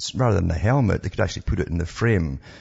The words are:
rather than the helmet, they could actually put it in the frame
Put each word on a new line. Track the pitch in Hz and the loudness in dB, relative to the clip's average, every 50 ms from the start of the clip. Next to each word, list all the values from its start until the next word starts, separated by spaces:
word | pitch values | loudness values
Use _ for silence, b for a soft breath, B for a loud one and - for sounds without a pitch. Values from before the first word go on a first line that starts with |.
| - - - | -10 -6 -2
rather | - 131 117 101 | 0 2 4 4
than | 92 87 | 4 2
the | 85 82 | 2 0
helmet, | 80 87 110 131 143 123 95 87 - - | 0 2 2 2 4 4 2 2 0 -2
they | 92 | -4
could | - - | -2 -2
actually | 95 85 - - - | -2 -2 -2 -4 -4
put | - 101 92 | -2 -2 -2
it | - | -2
in | - 85 | -2 -2
the | 82 82 | -4 -4
frame | - - - 113 117 110 90 80 71 67 67 B B B B | -4 -4 -2 0 2 2 2 0 -2 -4 -8 B B B B